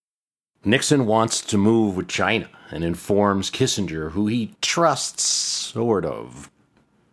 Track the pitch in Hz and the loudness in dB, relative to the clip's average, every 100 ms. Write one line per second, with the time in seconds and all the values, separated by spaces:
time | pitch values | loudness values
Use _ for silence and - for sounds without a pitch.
0 | _ _ _ _ _ _ 101 135 - 143 | _ _ _ _ _ _ 0 2 4 2
1 | 110 110 113 - - 104 104 117 107 92 | 4 2 2 -2 -2 2 4 4 2 -2
2 | 87 - 95 110 - - - 78 85 85 | -4 -2 0 0 -4 -14 -12 -4 -4 -2
3 | - 101 101 98 - - 131 - 90 80 | 0 4 4 2 -2 -2 0 0 -4 -6
4 | 78 90 107 120 107 - - 175 165 131 | -6 -2 -2 -2 -4 -4 -2 2 2 2
5 | - - - - - - - 117 117 98 | -4 -4 -2 -2 -2 -6 -6 -2 0 0
6 | 78 55 58 64 - _ _ _ _ _ | -2 -6 -12 -16 -20 _ _ _ _ _
7 | _ | _